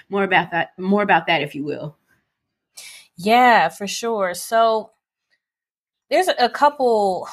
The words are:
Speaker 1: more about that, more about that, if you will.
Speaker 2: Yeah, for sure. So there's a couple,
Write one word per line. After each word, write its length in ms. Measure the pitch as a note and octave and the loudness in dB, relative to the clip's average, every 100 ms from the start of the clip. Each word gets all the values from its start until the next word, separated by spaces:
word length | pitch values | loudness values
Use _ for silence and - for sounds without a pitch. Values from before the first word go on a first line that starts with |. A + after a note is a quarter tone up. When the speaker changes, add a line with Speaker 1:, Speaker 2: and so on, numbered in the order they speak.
| - | -8
Speaker 1:
more 160 | G3 | -4
about 280 | G3 F3+ E3+ | 0 0 0
that, 260 | E3+ - - | -4 -6 -6
more 240 | F#3 G3+ | -2 0
about 240 | G3+ F3 E3 | 2 0 2
that, 160 | E3 | -2
if 140 | D3 D3+ | -2 -8
you 80 | |
will. 340 | D3 C3 D3+ - _ _ _ _ _ _ _ - - - _ - | -10 -10 -12 -16 _ _ _ _ _ _ _ -20 -20 -20 _ -8
Speaker 2:
Yeah, 520 | F#3 A#3 B3+ A3 E3 | 0 4 6 6 2
for 180 | - G3+ | -2 -10
sure. 480 | - A#3 A3+ F#3 F3 | -8 -6 -4 -4 -6
So 560 | - A3+ A3+ A3 G#3+ _ _ _ _ _ _ _ _ _ _ _ _ | -4 2 2 0 -4 _ _ _ _ _ _ _ _ _ _ _ _
there's 160 | D4 F#4 | 0 0
a 220 | - A#3+ | 0 -2
couple, 800 | - C#4+ C#4+ B3+ A3 G3+ F3+ - | 2 0 2 0 2 0 -2 -8